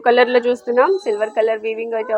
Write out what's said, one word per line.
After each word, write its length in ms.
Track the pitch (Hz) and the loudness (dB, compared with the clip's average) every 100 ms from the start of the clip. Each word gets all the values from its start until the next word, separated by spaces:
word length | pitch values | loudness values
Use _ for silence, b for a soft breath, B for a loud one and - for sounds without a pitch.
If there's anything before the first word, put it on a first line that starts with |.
| 247 | 4
కలర్ 240 | 247 240 247 | 2 4 2
లో 40 | 240 | 0
చూస్తున్నాం, 420 | 247 247 240 320 392 | -4 -2 2 2 0
సిల్వర్ 320 | - 208 214 220 | -2 -4 -2 0
కలర్ 220 | 220 220 220 | 0 -2 -4
వీవింగ్ 300 | 220 226 226 | -6 -6 -6
అయితే 160 | 220 | -2